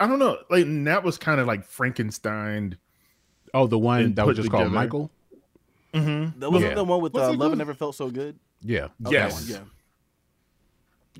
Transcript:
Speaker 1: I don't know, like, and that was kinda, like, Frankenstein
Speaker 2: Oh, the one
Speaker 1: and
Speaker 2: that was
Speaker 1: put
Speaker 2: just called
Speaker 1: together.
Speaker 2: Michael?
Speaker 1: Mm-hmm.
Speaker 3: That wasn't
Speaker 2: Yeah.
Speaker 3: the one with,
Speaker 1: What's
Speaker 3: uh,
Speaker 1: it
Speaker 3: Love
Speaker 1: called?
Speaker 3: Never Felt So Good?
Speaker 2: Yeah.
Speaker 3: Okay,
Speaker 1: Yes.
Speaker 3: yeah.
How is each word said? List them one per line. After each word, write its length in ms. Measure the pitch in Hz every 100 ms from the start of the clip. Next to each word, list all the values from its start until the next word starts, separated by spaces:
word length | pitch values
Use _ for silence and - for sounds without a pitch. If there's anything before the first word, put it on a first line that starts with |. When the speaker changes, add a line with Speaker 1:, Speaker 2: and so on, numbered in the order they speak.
Speaker 1:
I 60 | 220
don't 120 | 269
know, 180 | 240 117 -
like, 160 | 180
and 200 | 147 151 147
that 160 | 190
was 140 | 180 -
kinda, 280 | 160 143
like, 180 | 120 104
Frankenstein 1120 | - - 127 123 107 - 107 107 107 107 101 82 _ _ _ _ _ _ _
Speaker 2:
Oh, 140 | 131 123
the 120 | 110
one 220 | 117 123
Speaker 1:
and 140 | 117 104
Speaker 2:
that 80 |
was 100 | 107
Speaker 1:
put 60 | 110
Speaker 2:
just 80 | 107
called 120 | 101
Speaker 1:
together. 120 | 90
Speaker 2:
Michael? 360 | 107 127 147 156 _ _ - _ _ _ _ _
Speaker 1:
Mm-hmm. 460 | 156 151 151 160 127
Speaker 3:
That 120 | 139
wasn't 200 | 180 -
Speaker 2:
Yeah. 40 |
Speaker 3:
the 80 | 208
one 180 | 180 175
with, 120 | 160
Speaker 1:
What's 140 | - -
Speaker 3:
uh, 40 |
Speaker 1:
it 40 | 127
Speaker 3:
Love 120 | 156
Speaker 1:
called? 80 | 160
Speaker 3:
Never 140 | 147
Felt 200 | 135 147
So 140 | 135 131
Good? 280 | 123 147 - _ _
Speaker 2:
Yeah. 240 | 107 98 71 -
Speaker 3:
Okay, 60 | 120
Speaker 1:
Yes. 340 | 139 98 82 117
Speaker 3:
yeah. 100 | 98 101 - _ _ _ _ _ _ _ _ _ _ _ _ _